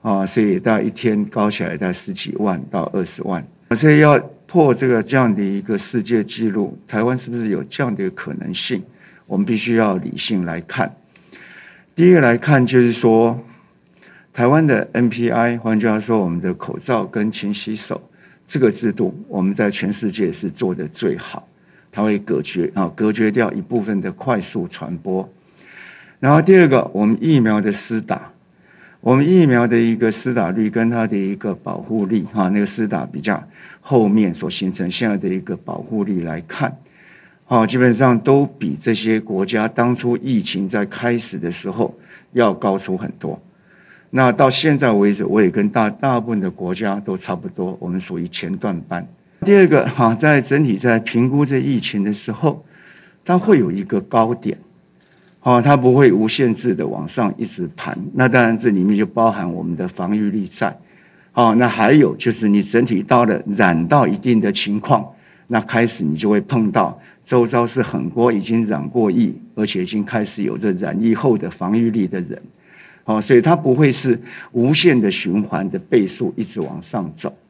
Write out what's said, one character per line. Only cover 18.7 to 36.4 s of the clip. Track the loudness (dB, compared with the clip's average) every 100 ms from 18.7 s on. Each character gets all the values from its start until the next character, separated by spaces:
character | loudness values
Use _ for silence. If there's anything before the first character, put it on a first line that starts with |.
制 | 2 -4
度， | -2 -4 -4 -10
我 | -2
们 | -2
在 | 0 -2
全 | -2 -6
世 | -4 -6
界 | -4 -4
是 | -4 -10
做 | -4 -6 -4
得 | -8
最 | -4 -4 -4
好， | -10 -16 _ _ _ _ _
它 | -4
会 | -2 -2
隔 | -2 -4
绝， | -4 -4 -4 -2
啊， | -6 -2
隔 | -2
绝 | 0 0
掉 | 0 -2
一 | -4
部 | -4 -4
分 | -2 -4
的 | -4
快 | -8 -4 -4
速 | -4 -8 -8
传 | -10 -12 -10
播。 | -6 -6 -6 _ _ _ -20 -20 -20 -20 -20 _
然 | 4
后 | 4
第 | 8 8
二 | 8
个， | 4 0
我 | 0
们 | 0 2
疫 | 2 4
苗 | 4 2
的 | 0
施 | -4 -4 -6
打， | -4 -8 -8 _ _ _ _ _ -20 _
我 | 2 4
们 | 6
疫 | 6 6
苗 | 4 2
的 | 2
一 | 2 2
个 | 0
施 | 0 -4
打 | -2 -2
率 | 0 -2
跟 | 0 0
它 | 0 -2
的 | -2
一 | -4 -4
个 | -6 -8
保 | -10 -10
护 | -6 -4 0
力， | -2 -2
哈， | -2 0
那 | 0
个 | -2
施 | -4 -4
打 | -4 -8
比 | -8
较 | -6 -6 -8 -20 -20 -20
后 | 0 2 4
面 | 4 2
所 | -2 -8
形 | -4 -6
成 | -4 -6
现 | -2 -2
在 | -2
的 | -4
一 | -6
个 | -6 -10
保 | -10 -12
护 | -6 -4
力 | -2 -4
来 | -4 -8